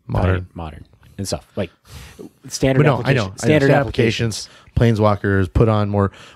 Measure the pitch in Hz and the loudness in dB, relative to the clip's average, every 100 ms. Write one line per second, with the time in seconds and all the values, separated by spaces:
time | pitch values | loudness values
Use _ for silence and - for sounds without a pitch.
0 | - 104 92 92 90 90 80 - - _ | -6 -2 0 -2 -6 -14 -14 -16 -20 _
1 | _ - 95 76 - 110 92 _ - - | _ -12 -8 -8 -8 -8 -8 _ -20 -20
2 | - - - _ 131 - 135 131 147 120 | -20 -20 -20 _ -14 -2 0 2 2 2
3 | 123 131 95 98 117 151 139 147 139 - | 0 -2 -2 -4 0 2 4 2 0 0
4 | 113 - 117 - - - - - 117 107 | 0 0 -4 -6 -14 -20 -6 2 2 4
5 | 107 98 101 98 92 - 113 107 101 101 | 2 2 0 0 2 2 2 2 0 0
6 | 98 - - | -2 -4 -20